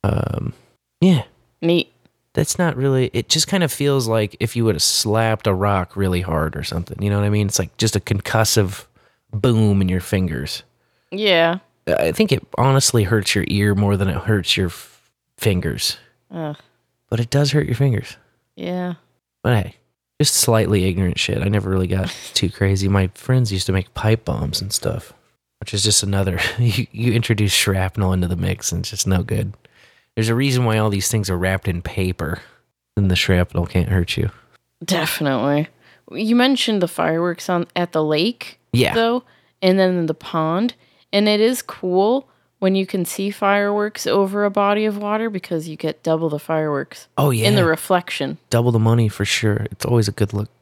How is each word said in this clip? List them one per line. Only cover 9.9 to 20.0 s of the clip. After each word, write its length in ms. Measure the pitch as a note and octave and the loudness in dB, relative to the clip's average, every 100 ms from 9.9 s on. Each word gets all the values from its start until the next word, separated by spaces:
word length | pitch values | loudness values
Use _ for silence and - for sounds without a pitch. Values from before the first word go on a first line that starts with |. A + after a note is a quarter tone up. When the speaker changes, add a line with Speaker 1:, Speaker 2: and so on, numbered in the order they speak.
| F#2 | 0
Speaker 1:
fingers. 640 | - G2 F#2 D2+ C#2 - - _ _ _ _ | 0 0 0 -4 -8 -10 -14 _ _ _ _
Speaker 2:
Yeah. 480 | F#3+ G#3+ F3 E3 F3+ _ _ - | -2 2 4 4 0 _ _ -2
Speaker 1:
I 240 | - E2 | 0 0
think 200 | - A3 | 0 0
it 140 | B2+ - - | 0 -2 0
honestly 460 | C3+ C3+ - A#2+ F#2 | 2 4 4 2 2
hurts 280 | A2 F#2+ G2+ | 2 0 -2
your 100 | - | 0
ear 280 | G2+ G2+ G2+ | 2 2 2
more 200 | G2+ G2+ | 2 2
than 100 | F#2+ | 0
it 80 | F2 | -2
hurts 400 | G2+ G#2+ F2+ - | 0 0 0 -2
your 100 | F#2 | -2
f-, 420 | - - _ _ _ _ _ | -4 -18 _ _ _ _ _
fingers. 600 | A2+ F#2 D#2+ - - - _ _ _ | 0 0 -2 -4 -6 -6 _ _ _
Speaker 2:
Ugh. 260 | F3+ D#3 D3 _ _ _ _ _ | -10 -8 -10 _ _ _ _ _
Speaker 1:
But 100 | A2+ | -4
it 100 | A#2 | 0
does 220 | C#3 C#3+ | 0 2
hurt 160 | C#3+ - | 0 0
your 80 | A#2+ | 0
fingers. 420 | C#3 A2 - - _ _ _ - | 0 0 -4 -18 _ _ _ -12
Speaker 2:
Yeah. 400 | F3+ F3+ F3+ F3+ _ _ _ _ | -8 -6 -6 -10 _ _ _ _
Speaker 1:
But 200 | - A#2+ | 0 0
hey, 120 | F#2 - _ _ | -2 -10 _ _